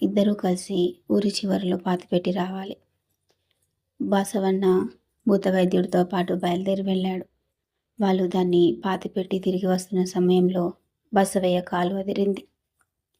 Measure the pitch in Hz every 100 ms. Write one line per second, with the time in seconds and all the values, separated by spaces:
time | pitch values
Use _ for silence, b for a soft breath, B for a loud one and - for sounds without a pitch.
0 | 196 202 202 208 185 180 - 190 180 -
1 | - 208 208 202 196 190 185 180 190 180
2 | - 180 180 185 185 190 190 - _ _
3 | _ _ _ _ _ _ _ _ _ -
4 | 190 196 196 202 190 190 190 185 - -
5 | _ _ - 196 196 185 180 185 180 180
6 | 180 190 180 180 175 175 190 196 196 185
7 | 185 185 - _ _ _ _ _ _ -
8 | 196 190 180 185 180 175 170 175 196 185
9 | 202 202 185 190 190 185 185 185 - 185
10 | 180 185 180 185 180 185 180 - _ _
11 | _ 202 190 202 185 180 180 180 180 196
12 | 190 196 196 190 - _ _ _ _ _
13 | _